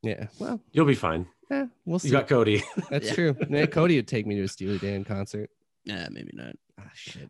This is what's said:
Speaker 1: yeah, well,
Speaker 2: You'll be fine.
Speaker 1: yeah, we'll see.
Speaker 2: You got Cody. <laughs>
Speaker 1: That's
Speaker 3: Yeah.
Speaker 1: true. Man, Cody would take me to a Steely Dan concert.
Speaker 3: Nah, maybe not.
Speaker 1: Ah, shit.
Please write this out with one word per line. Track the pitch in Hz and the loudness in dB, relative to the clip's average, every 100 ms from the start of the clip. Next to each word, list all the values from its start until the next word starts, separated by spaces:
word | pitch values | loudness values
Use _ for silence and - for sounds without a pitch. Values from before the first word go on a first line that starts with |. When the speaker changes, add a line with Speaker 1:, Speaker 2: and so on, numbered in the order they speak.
Speaker 1:
yeah, | 113 - 104 - | -6 -4 -8 -8
well, | 214 233 _ | -8 -8 _
Speaker 2:
You'll | 147 147 | 4 4
be | |
fine. | 123 82 80 87 _ - | 4 2 0 -4 _ -4
Speaker 1:
yeah, | 277 254 _ | -4 -4 _
we'll | 180 175 | -4 -2
see. | 147 | 4
Speaker 2:
You | |
got | 135 - | 4 6
Cody. | 131 107 104 - - | 4 6 4 0 -6
<laughs> | - | -4
Speaker 1:
That's | 139 107 | -2 -2
Speaker 3:
Yeah. | |
Speaker 1:
true. | - 165 131 143 | 0 0 0 0
Man, | 143 156 | 0 0
Cody | 160 175 147 | 2 4 4
would | 110 | 2
take | 120 107 | -2 0
me | 101 | -2
to | |
a | 95 | -2
Steely | - 95 98 | -4 -4 -2
Dan | 98 98 | -2 -4
concert. | 98 98 98 104 107 _ _ _ - | -4 -6 -6 -8 -10 _ _ _ -10
Speaker 3:
Nah, | 98 67 | -8 -8
maybe | 50 - | -10 -14
not. | - 60 - _ - | -14 -14 -16 _ -20
Speaker 1:
Ah, | 98 | -20
shit. | - - - | -18 -16 -16